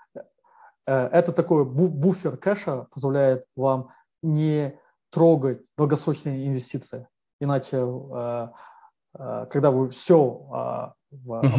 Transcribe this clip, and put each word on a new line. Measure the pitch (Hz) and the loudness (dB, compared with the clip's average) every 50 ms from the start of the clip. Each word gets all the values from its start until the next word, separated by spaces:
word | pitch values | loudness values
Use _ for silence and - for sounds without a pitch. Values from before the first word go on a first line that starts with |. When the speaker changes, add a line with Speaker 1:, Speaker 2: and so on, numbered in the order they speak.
| _ _ - | _ _ -20
Speaker 1:
э, | - - _ _ _ _ _ _ _ - - _ _ - 143 135 131 127 | -20 -20 _ _ _ _ _ _ _ -20 -20 _ _ -4 -2 0 0 0
это | 123 160 175 175 175 | 2 4 4 4 2
такой | - 175 165 - 170 151 139 | 2 -2 0 2 2 2 2
бу-, | 127 123 143 185 180 | 0 0 0 0 0
буфер | 147 139 147 196 185 185 - 151 127 | 2 2 2 2 2 0 -2 -6 -6
кэша | - - 190 208 196 - 170 139 123 117 - | -4 -2 -2 -2 -2 -4 -6 -6 -6 -8 -12
позволяет | - 139 123 135 139 143 139 135 131 127 - _ - | -10 -4 -2 0 2 2 4 4 2 0 -2 _ -6
вам | 127 131 135 131 127 123 - - _ _ _ _ _ | -2 0 0 0 0 -4 -8 -16 _ _ _ _ _
не | - 160 151 151 156 156 151 151 147 139 143 - _ _ _ _ _ _ | -2 -2 0 2 2 2 0 0 -2 -4 -6 -12 _ _ _ _ _ _
трогать | - 156 165 165 165 143 131 135 120 - - _ _ | 2 4 6 6 6 6 2 -2 -4 -4 -10 _ _
долгосрочные | - 151 139 151 147 - 165 139 - - 147 135 135 135 | 0 0 2 0 0 0 -2 -4 -4 -4 -6 -6 -4 -4
инвестиции. | 139 135 127 127 - - 127 - - - 120 120 _ _ _ _ _ _ - | -4 -4 -4 -4 -6 -10 -10 -10 -10 -14 -14 -16 _ _ _ _ _ _ -6
Иначе, | 143 143 143 131 135 - 135 131 | -2 0 0 -2 -2 -2 -4 -2
э, | 123 123 123 131 139 135 131 123 120 120 120 120 117 117 - - - - - - - - _ _ _ _ - - | -2 -2 -4 -8 -10 -10 -8 -8 -6 -6 -6 -6 -8 -10 -12 -18 -20 -20 -20 -20 -20 -20 _ _ _ _ -18 -14
э, | 135 120 113 113 113 | -10 -8 -8 -8 -6
когда | - - 143 143 143 | -4 -2 2 2 4
вы | 131 131 131 127 | 4 2 0 -2
всё, | - - - - 175 160 139 123 - - - 139 | -4 -2 2 6 6 6 6 4 0 -6 -12 -10
э, | 131 123 123 123 123 123 123 - - _ _ _ | -8 -8 -6 -6 -6 -8 -8 -12 -14 _ _ _
в | 143 135 127 123 117 113 | -20 -18 -12 -10 -6 0
Speaker 2:
Мгм. | 131 135 110 | 0 2 4